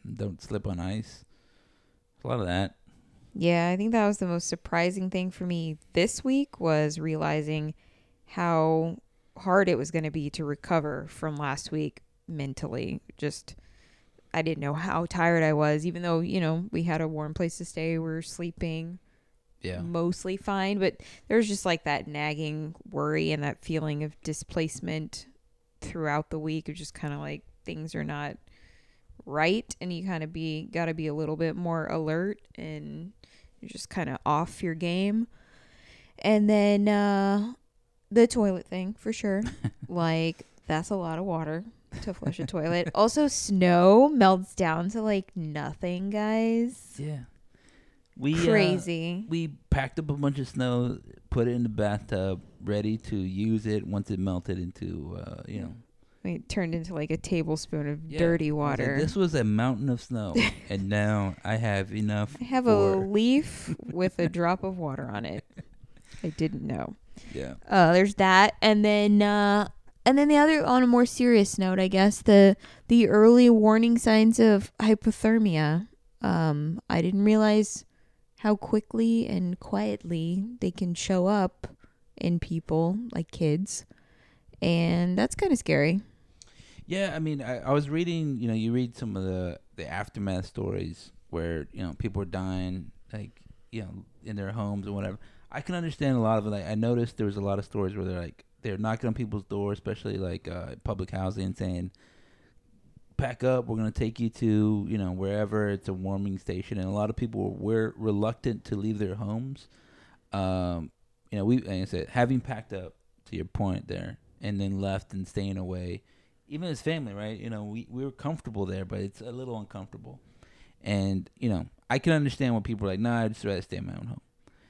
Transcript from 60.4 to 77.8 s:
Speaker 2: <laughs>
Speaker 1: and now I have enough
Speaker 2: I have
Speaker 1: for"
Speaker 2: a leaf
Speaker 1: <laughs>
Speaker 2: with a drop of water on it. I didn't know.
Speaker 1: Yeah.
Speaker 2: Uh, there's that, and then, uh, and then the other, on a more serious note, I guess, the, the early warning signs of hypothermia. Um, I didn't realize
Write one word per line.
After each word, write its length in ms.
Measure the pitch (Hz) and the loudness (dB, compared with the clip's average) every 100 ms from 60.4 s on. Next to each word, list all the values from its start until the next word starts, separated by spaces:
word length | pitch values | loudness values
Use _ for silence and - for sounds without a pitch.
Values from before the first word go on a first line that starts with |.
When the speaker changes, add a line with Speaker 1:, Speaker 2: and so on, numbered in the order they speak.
| - | 0
Speaker 2:
<laughs> 180 | - - | -2 -6
Speaker 1:
and 200 | 98 98 | -4 0
now 460 | 104 104 107 98 - | 2 2 2 0 -4
I 140 | - 110 | -4 -2
have 360 | 113 98 98 | 0 0 -2
enough 420 | 104 107 104 104 - | -2 -2 0 -2 -6
Speaker 2:
I 40 | 247 | -4
have 180 | 262 | 0
Speaker 1:
for" 300 | 247 208 196 | 4 6 6
Speaker 2:
a 140 | 190 196 | 2 0
leaf 680 | 208 233 277 320 - - - | 2 4 4 2 -8 -8 -8
Speaker 1:
<laughs> 60 | |
Speaker 2:
with 340 | 240 170 185 - | -6 -2 -2 0
a 100 | 170 | -2
drop 340 | 175 170 185 | 0 0 0
of 140 | 190 185 | -4 -6
water 280 | 156 131 123 | -6 -6 -6
on 120 | 104 107 | -6 -6
it. 200 | 101 - - - - - - - - | -8 -10 -18 -20 -20 -20 -20 -20 -8
I 60 | 170 | -8
didn't 340 | 151 160 - 143 | -2 -2 -2 -6
know. 300 | 78 - - - - - | -6 -8 -12 -20 -20 -14
Speaker 1:
Yeah. 220 | - 65 67 - | -10 -10 -12 2
Speaker 2:
Uh, 240 | 196 165 | 6 8
there's 220 | 180 202 208 | 8 6 4
that, 400 | 190 185 208 - | 6 8 8 6
and 220 | 220 208 | 4 6
then, 380 | 208 208 208 208 | 6 4 6 6
uh, 480 | 208 208 202 202 202 - - - - | 6 4 4 4 2 -6 -20 0 4
and 120 | 269 | 6
then 100 | 294 | 8
the 100 | 294 | 8
other, 280 | 302 311 - | 8 6 4
on 180 | 254 | 6
a 40 | 247 | 6
more 180 | 240 247 | 6 6
serious 520 | - 247 226 196 - | 4 6 8 6 2
note, 220 | 185 185 | 0 2
I 80 | 185 | 4
guess, 340 | 190 196 - | 6 6 6
the, 340 | - 202 196 196 - - - | 10 12 12 10 -2 -20 4
the 200 | 233 226 | 6 8
early 420 | 208 220 240 247 | 10 10 12 10
warning 480 | 226 214 220 233 233 | 10 8 6 6 4
signs 420 | 233 220 220 226 | 6 6 6 8
of 320 | 226 202 208 - | 6 6 2 0
hypothermia. 1080 | 214 214 226 - 220 226 214 156 151 165 220 _ _ _ | 2 4 2 2 2 4 4 2 2 0 -2 _ _ _
Um, 580 | - 170 160 147 151 170 - | -2 2 2 0 -2 -6 -2
I 120 | 170 | 0
didn't 220 | 170 196 208 | 0 2 4
realize 600 | 214 214 214 208 - | 6 6 4 2 -6